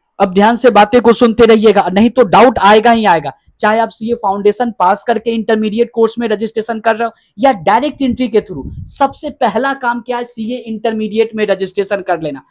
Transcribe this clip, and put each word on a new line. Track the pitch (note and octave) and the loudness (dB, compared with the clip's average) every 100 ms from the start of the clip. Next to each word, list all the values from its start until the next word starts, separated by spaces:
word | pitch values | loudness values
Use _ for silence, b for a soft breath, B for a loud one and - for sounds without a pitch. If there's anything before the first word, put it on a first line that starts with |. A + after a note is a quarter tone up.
| _ - | _ -4
अब | G3 | -2
ध्यान | F3+ G#3 A#3 | 2 2 2
से | B3 | 2
बातें | G3+ G#3 B3 | 4 4 4
को | A#3 | 4
सुनते | A3+ A#3+ A3 A3+ | 4 2 4 4
रहिएगा, | A3 G#3+ G3 F3 | 6 4 2 2
नहीं | F#3 A#3 | 2 2
तो | A#3+ | 2
डाउट | A3 F3 B3+ A#3 | 2 4 4 4
आएगा | G3 A3 A3+ | 4 4 4
ही | A3+ G#3+ | 2 2
आएगा। | E3+ C#3 - _ _ | 0 -2 -12 _ _
चाहे | G#3+ A3 | -2 0
आप | A3+ | -2
सीए | - A3 | -6 -8
फाउंडेशन | A#3 G3+ G3+ G3+ G#3 A#3+ G#3 | -6 -4 -2 0 0 -4 -2
पास | F3+ G3+ | 0 0
करके | - A3+ A#3 | -2 -4 -4
इंटरमीडिएट | A3+ A3 A3 G#3+ G#3+ A#3 | -4 -2 -2 -2 -2 -2
कोर्स | - A3+ A3+ | 0 -2 -2
में | A#3 | -4
रजिस्ट्रेशन | G#3 A3 A3 G#3+ A3+ | -4 -4 -6 -8 -6
कर | A3+ A3 | -4 -2
रहे | A#3 | -4
हो | - _ - | -8 _ -2
या | C4+ A3 | 0 0
डायरेक्ट | D#3+ A3 D4 D4+ | 0 0 0 -4
एंट्री | C4+ A3 B3+ | -4 -2 -2
के | G#3+ | -2
through, | G#3+ D3+ - - - | -4 -8 -12 -14 -12
सबसे | - C#4 - D4+ | -6 -6 -6 -12
पहला | - A#3 G3+ C4+ | -4 -4 -2 -4
काम | C4+ B3 A#3+ | -6 -6 -6
क्या | A#3 A#3+ | -8 -10
है, | |
सीए | A#3 - A3 B3 | -10 -10 -8 -8
इंटरमीडिएट | A3 A3 A3+ A3 G#3+ G#3+ A3+ | -10 -6 -6 -4 -4 -2 -2
में | A3 G#3 | -2 -4
रजिस्ट्रेशन | F#3+ F#3+ - G3 G3+ | -4 -4 -6 -4 -4
कर | F#3 E3+ | -4 -4
लेना। | D#3 C#3 - | -4 -10 -14